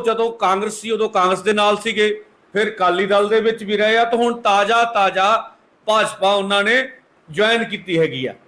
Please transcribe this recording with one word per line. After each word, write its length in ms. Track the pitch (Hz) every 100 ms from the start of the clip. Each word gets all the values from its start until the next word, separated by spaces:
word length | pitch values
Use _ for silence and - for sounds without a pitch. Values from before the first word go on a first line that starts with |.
| 226
ਜਦੋਂ 260 | 226 226
ਕਾਂਗਰਸ 420 | 226 196 196 214
ਸੀ 180 | 208 220
ਉਦੋਂ 180 | 214 214
ਕਾਂਗਰਸ 320 | 208 180 185
ਦੇ 120 | 185
ਨਾਲ 240 | 208 208 208
ਸੀਗੇ, 460 | 220 214 214 208 - _ _
ਫਿਰ 160 | 196 214
ਅਕਾਲੀ 360 | - 180 175 196
ਦਲ 220 | 202 208
ਦੇ 120 | 220
ਵਿੱਚ 220 | 220 226
ਵੀ 140 | 202 208
ਰਹੇ 200 | 214 226
ਆ, 80 | 233
ਤਾਂ 140 | 233
ਹੁਣ 220 | 240 233
ਤਾਜ਼ਾ, 420 | 226 202 202 233
ਤਾਜ਼ਾ 680 | 233 226 190 180 196 226 - - _ _ -
ਭਾਜਪਾ 480 | 220 202 - 190
ਉਹਨਾਂ 300 | 202 196 202
ਨੇ 260 | 202 247 262 - _ _ -
ਜੁਆਇਨ 320 | 156 214 233
ਕੀਤੀ 360 | 220 208 - 165
ਹੈਗੀ 260 | 156 131 127
ਆ 80 | 98